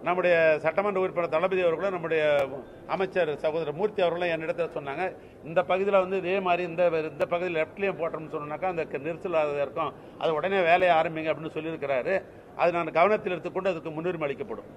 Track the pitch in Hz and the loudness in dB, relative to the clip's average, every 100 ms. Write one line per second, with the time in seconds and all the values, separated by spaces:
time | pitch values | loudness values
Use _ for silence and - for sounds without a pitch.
0 | 160 180 180 170 160 151 156 160 202 190 | -2 0 4 6 6 4 2 0 0 0
1 | 185 165 170 160 185 185 180 160 190 180 | 0 0 0 2 2 2 2 2 -2 -4
2 | 160 160 151 147 135 135 - - - 160 | -2 0 2 2 2 -4 -12 -18 -6 -2
3 | 185 185 165 143 160 156 156 147 208 208 | 0 0 0 0 -2 -2 -4 -2 -2 2
4 | 180 170 175 165 165 170 160 160 143 139 | 2 2 -2 -2 -2 -2 -2 -4 -6 -4
5 | 185 - - - 139 165 175 185 196 196 | -4 -6 -18 -18 -2 0 2 2 4 4
6 | 185 190 175 190 185 175 175 165 175 160 | 4 0 0 0 2 0 0 2 2 2
7 | 156 147 180 175 180 165 156 - 196 165 | -4 -4 -2 0 -2 -2 -2 -2 -4 -2
8 | 170 160 156 151 147 151 185 175 151 - | -4 -4 -8 -8 -6 -4 -4 -2 -4 -4
9 | 139 165 190 165 151 143 139 156 151 - | -6 -6 -2 0 2 0 -2 -2 -6 -6
10 | - - 156 156 175 196 170 175 180 165 | -18 -4 0 0 2 2 6 6 6 4
11 | 165 160 156 147 156 156 156 160 139 135 | 4 -2 -4 -4 -4 -6 -6 -6 -2 -2
12 | 127 190 - - - - 165 175 165 160 | 0 -2 -4 -20 -18 0 2 2 0 2
13 | 180 214 208 180 170 160 190 170 160 156 | 4 4 -2 -6 -6 -4 -4 -4 -6 -6
14 | 165 175 147 127 113 110 - | -6 -4 -4 -6 -8 -10 -12